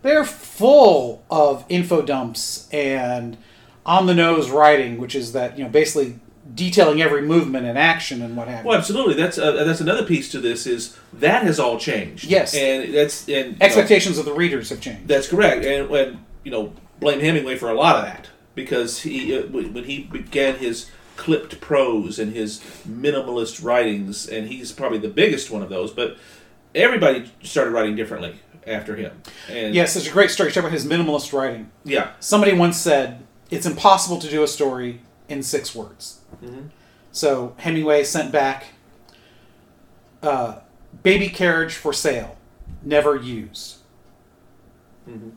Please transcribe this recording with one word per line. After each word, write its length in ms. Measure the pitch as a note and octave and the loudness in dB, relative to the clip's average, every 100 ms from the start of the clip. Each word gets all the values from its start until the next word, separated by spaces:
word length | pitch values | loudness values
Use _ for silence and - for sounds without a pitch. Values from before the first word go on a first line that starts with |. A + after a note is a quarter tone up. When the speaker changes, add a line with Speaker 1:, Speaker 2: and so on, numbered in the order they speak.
Speaker 1:
They're 220 | C4 D4+ C#4+ | 4 2 2
full 960 | - - - A3+ D4 A3+ D#3 B2 A2+ _ | -8 -18 2 8 10 10 8 0 -8 _
of 340 | D#3+ D3 C3+ - | 4 4 2 -2
info 360 | F3+ F3 E3+ | -2 2 0
dumps 640 | C#3+ C3+ A#2+ A#2 - - - | 0 -4 -4 -8 -10 -10 -8
and 680 | D3+ C#3 C3+ B2 B2 A#2 A2+ - - - _ - | -4 -2 -2 -4 -4 -8 -12 -20 -20 -20 _ 2
on-the-nose 640 | F3+ F#3 E3+ E3 E3 B2+ | 4 6 4 4 2 0
writing, 480 | C#3+ D3+ D3 B2 A#2 | 6 8 8 2 -6
which 160 | B2 C#3 | -6 -6
is 160 | A#2 | -4
that, 240 | B2+ B2 C3+ | -4 -6 -6
you 60 | |
know, 60 | B2+ | 2
basically 500 | C#3+ D3+ D3+ C3 A#2+ - _ C#3+ | 2 2 0 -4 -6 -20 _ -18
detailing 480 | A#2 F3+ F3+ E3 D3+ | -6 0 4 6 4
every 220 | D#3+ C#3+ | 2 2
movement 420 | D3 E3+ C#3 C3 B2 | 2 2 2 -4 -4
and 100 | B2 | 2
action 460 | D#3+ D#3+ - B2 | 2 2 -4 -8
and 160 | A#2 A#2 | -8 -8
what 100 | A#2 | -10
have 160 | B2 | -8
you. 60 | A#3 | 0
Speaker 2:
Well, 80 | G3+ | 0
absolutely. 380 | E3 G#3+ A#3 C#3 | 0 0 0 2
That's, 240 | F3 - | 0 0
uh, 240 | D3+ D3 | 0 2
that's 180 | D3+ E3 | 0 0
another 220 | D#3+ A3+ A3 | 0 -2 0
piece 240 | D#3+ - | -2 -2
to 80 | C3+ | -6
this 280 | A#2+ A#2 C3+ | -4 -4 -4
is 280 | A#2+ - - - | -6 -6 -16 -20
that 280 | A#2 D3 A#3 | 0 2 4
has 180 | G#3 D3+ | 2 0
all 200 | B2 A2+ | 0 -2
changed. 460 | - A2+ F2+ - D3 | -4 -6 -8 -14 0
Speaker 1:
Yes. 280 | F#3 D3+ | 0 2
Speaker 2:
And 400 | D3 C3+ C3+ - | 0 0 0 0
that's, 340 | D3 D3 - - | 2 2 -2 -4
and, 20 | C#3 B2+ | -4 -4
you 40 | |
know, 40 | - | 2
Speaker 1:
Expectations 580 | G3 G#3 - G3 F#3 D#3+ | 4 6 6 4 4 -2
of 60 | D3 | -4
the 80 | |
readers 360 | D3 F3 C3+ G#2+ | -2 0 -2 -6
have 100 | A#2+ | -10
changed. 280 | C3+ G#2+ - | -12 -14 0
Speaker 2:
That's 200 | C#3 - | 0 2
correct. 380 | F3+ G#3 - C#3 | 2 4 2 -2
And, 240 | C#3 C#3 | -2 0
and, 300 | C#3+ C3 - - - | 0 0 -4 -20 -20
you 80 | C#3+ | -10
know, 220 | A#2 G#2 - - - | -8 -8 -12 -20 -2
blame 200 | D3 C#3 | 0 2
Hemingway 380 | D#3 D#3+ C3 C3 | 2 0 -2 -6
for 140 | A#2 | -4
a 20 | |
lot 220 | A2+ E3 F#3 | 2 4 4
of 80 | |
that 260 | G#3 - - _ _ | 0 -12 -20 _ _
because 460 | - C3+ B2 A2+ - | -12 -4 -4 -2 -6
he, 340 | D#3 C3+ D#3 C3+ | -8 -6 -4 -4
uh, 60 | |
w-, 260 | - C3 - | -4 -6 -6
when 140 | A#2+ B2 | -10 -10
he 160 | C#3+ | -10
began 540 | - - - C#3 C3+ C3 | -10 -12 -6 -2 0 -2
his 300 | B2 A2+ - - - - | -6 -8 -12 -20 -20 -12
clipped 420 | - D#3 - - | -2 -2 -2 -18
prose 580 | - D3 C3 A2+ - - | -2 0 2 0 -4 -6
and 160 | G#2+ A#2 | -6 -6
his 240 | G#2+ - - - - | -8 -8 -18 -20 -16
minimalist 760 | A2+ C#3 C#3+ B2+ A#2+ A2 - | -4 -2 -2 -4 -6 -6 -8
writings, 640 | A#2 B2 A2+ G2+ G2 G2+ - | -2 0 0 -4 -8 -10 -10
and 200 | A2 A2 | -10 -10
he's 240 | C3 A#2+ | -12 -14
probably 280 | - C3 A2+ | -8 -6 -4
the 80 | G#2 | -4
biggest 420 | D3 G#3+ D3 - | 0 0 0 -6
one 140 | G#2+ | -10
of 60 | F#2 | -8
those, 200 | F#2 F2+ | -8 -8
but 240 | - A#2+ - - - - _ _ D#3+ | -6 -8 -8 -20 -20 -20 _ _ 2
everybody 560 | A#3+ A#3 D#3+ B2+ A#2 _ | 2 4 2 2 -4 _
started 300 | - D3 A#2+ | -4 -2 0
writing 240 | A#2 G#2+ G#2+ | 0 -2 -2
differently 400 | G#2+ F2 F2 - _ - - | -6 -8 -12 -14 _ -20 -10
after 280 | G#2+ G#2+ G#2+ | -10 -8 -10
him. 240 | G2 - - - - | -10 -12 -20 -20 -14
And 240 | A#2+ A2 | -8 -2
Speaker 1:
Yes, 220 | F3 E3 C3 | 0 2 0
there's 120 | - | 0
a 40 | |
great 180 | F#3 G3+ | 2 2
story. 200 | - D#3+ | 2 0
You 40 | |
talk 80 | F3+ E3+ | 0 -2
about 80 | |
his 120 | D#3+ C3 | -4 -2
minimalist 480 | E3+ E3 D3 - | 0 0 -2 -2
writing. 380 | C#3 C3 A2+ G#2+ _ | -4 -4 -6 -14 _
Speaker 2:
Yeah. 280 | D3 C3+ - - | -4 -2 -4 -10
Speaker 1:
Somebody 340 | - G#3 G3+ | 0 4 4
once 240 | F3+ E3+ E3 | 4 2 2
said, 460 | E3+ C#3+ B2 - - _ _ | 2 2 2 -8 -20 _ _
"It's 160 | D#3 F3 | -6 -6
impossible 540 | D3+ G3+ F#3+ F3+ F3 | 2 6 6 2 -6
to 100 | D#3 | -4
do 140 | D3+ | 0
a 40 | D3 | 0
story 520 | - C#3+ B2+ B2 A#2+ - _ - | 0 -2 -2 -8 -12 -20 _ -12
in 120 | C#3+ | -10
six 320 | C3+ C#3+ - | -6 -6 -6
words." 460 | A#2 G#2+ - - - _ A#2 | -12 -16 -16 -20 -20 _ -20
Speaker 2:
Mm-hmm. 200 | A#2+ B2+ D3+ _ _ _ _ | -18 -18 -20 _ _ _ _
Speaker 1:
So 400 | - D3+ C3+ A2+ - | -2 0 0 -4 -8
Hemingway 440 | E3 D#3+ D#3 D3 | -4 -2 2 2
sent 280 | C#3+ E3 D3 | 2 -4 -2
back, 320 | D3 C#3 C3+ - _ _ _ _ _ _ _ _ _ _ _ _ _ _ _ | 0 0 -4 -12 _ _ _ _ _ _ _ _ _ _ _ _ _ _ _
uh, 340 | D#3 C3+ A#2 G#2+ _ _ - - | -4 -2 -4 -10 _ _ -20 -2
"Baby 260 | F#3 G3 G3 | 2 2 0
carriage 460 | - F3+ E3 D#3+ - | -2 0 0 -2 -6
for 180 | D3+ | -6
sale, 420 | C#3+ D#3 A#2+ G#2+ - _ _ - - | -2 -2 -2 -8 -18 _ _ -18 -14
never 320 | C#3+ D3 D3 C#3 | 0 2 2 0
used." 640 | B2 A#2 G#2 - - - _ _ _ _ _ _ _ _ _ _ _ _ - | -4 -12 -12 -16 -18 -20 _ _ _ _ _ _ _ _ _ _ _ _ -20
Speaker 2:
Mm-hmm. 200 | A2+ A2+ | -18 -20